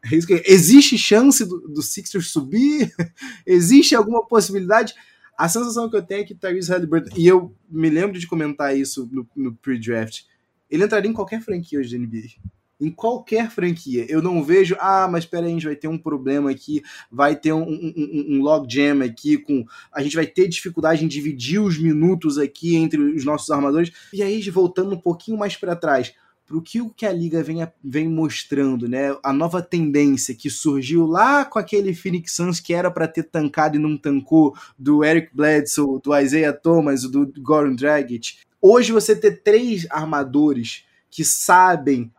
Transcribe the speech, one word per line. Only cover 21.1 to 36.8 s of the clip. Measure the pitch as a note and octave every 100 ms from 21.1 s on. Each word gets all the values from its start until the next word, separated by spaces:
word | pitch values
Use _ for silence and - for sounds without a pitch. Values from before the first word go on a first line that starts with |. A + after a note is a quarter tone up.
| C#3+ D3 C3+ A#2+ G3
os | G3+ D#3
minutos | E3 D3+ E3+ F3+ D#3 C#3+
aqui | C#3 - E3+ E3
entre | D#3+ D3+
os | C#3+ D#3
nossos | C3+ D3+ -
armadores." | C#3+ C#3+ D3+ E3+ - -
E | G3+
aí, | G3 A3 G3
voltando | F3+ F3 F#3 F#3+
um | F3+
pouquinho | F3 E3+ - A3
mais | G#3 -
pra | F3+ E3+
trás, | D#3 C3+ B2 _ _ _ -
pro | D#3
que | E3 A#3
o | A3+
que | - G#3+
a |
liga | F3 E3+ E3
vem | D3 E3
a-, | E3 _
vem | C#3 C#3+ D#3+
mostrando, | D#3+ D#3 - - C#3 C#3 B2 A#2+
né? | B2+ C#3 C#3
A | C#3
nova | C#3 E3 F3+
tendência | F3 F3 D#3 C#3+ D3 C3 -
que | A#2 C#3+
surgiu | A#2 D#3 C#3 B2+ E3+ D#3+
lá | F3 A#3 C#4+
com | C#4 A3
aquele | G3 G#3 G3
Phoenix | E3+ F#3+ F3 E3+
Suns | - F3 E3+
que | -
era | E3+ F3+
pra | F3+ D#3+
ter | E3
tancado | D#3+ E3+ D3 D#3+ D#3 D3
e |
não | D3+ D3
tancou, | D3+ C#3 - D#3+ D3 - - -
do | C3+ D3
Eric | D3+ E3 D#3+
Bledsoe, | C3 D3+ D3+ D3 - C#3+ C3
do | C#3 C#3+
Isaiah | C#3 D3+ D3+
Thomas, | C#3+ E3 E3